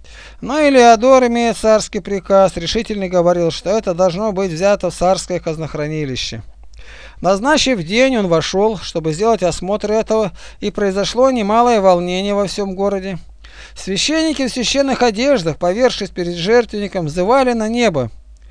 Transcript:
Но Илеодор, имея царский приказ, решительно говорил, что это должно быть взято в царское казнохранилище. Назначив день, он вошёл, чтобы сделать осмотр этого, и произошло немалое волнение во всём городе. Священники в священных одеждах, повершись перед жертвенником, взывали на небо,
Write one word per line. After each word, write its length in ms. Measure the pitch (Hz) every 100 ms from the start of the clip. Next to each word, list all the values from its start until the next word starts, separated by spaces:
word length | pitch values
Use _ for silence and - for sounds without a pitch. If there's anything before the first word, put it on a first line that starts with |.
| - - - -
Но 200 | 214 302
Илеодор, 640 | 285 269 233 226 254 262 240
имея 280 | 233 233
царский 460 | 196 220 214 - 202
приказ, 560 | 202 196 - 196 190 175
решительно 520 | 165 226 226 208 185
говорил, 420 | 180 175 175 165
что 200 | - 175
это 240 | 220 196
должно 380 | 170 185 175 220
быть 180 | 185 196
взято 400 | 160 196 202 175
в 40 |
царское 460 | - 185 185 - 175
казнохранилище. 1000 | 170 156 147 151 147 156 139 123 - 113 - - - - - - - -
Назначив 640 | 170 196 262 311 262 220
день, 340 | 156 226 269 240
он 120 | 185
вошёл, 500 | 160 - 190 214 185
чтобы 340 | - 165 156
сделать 300 | 156 226 220
осмотр 500 | 175 - 180 208 208
этого, 400 | 220 214 220 196 - - -
и 100 | 202
произошло 600 | 208 202 190 185 226 262
немалое 500 | 247 202 226 240 220
волнение 540 | 190 175 180 185 202
во 120 | 202 196
всём 280 | - 196
городе. 440 | 185 196 196 190 175 - - - - -
Священники 720 | - 180 190 - 320 320 277 254
в 60 |
священных 500 | 262 214 269 269 240
одеждах, 540 | 247 202 277 247 160 -
повершись 540 | 180 208 247 - 190
перед 240 | 185 175
жертвенником, 720 | 175 180 240 220 208 202 190 151
взывали 460 | 175 185 269 254
на 160 | 233 214
небо, 420 | 240 226 143 117 - - - -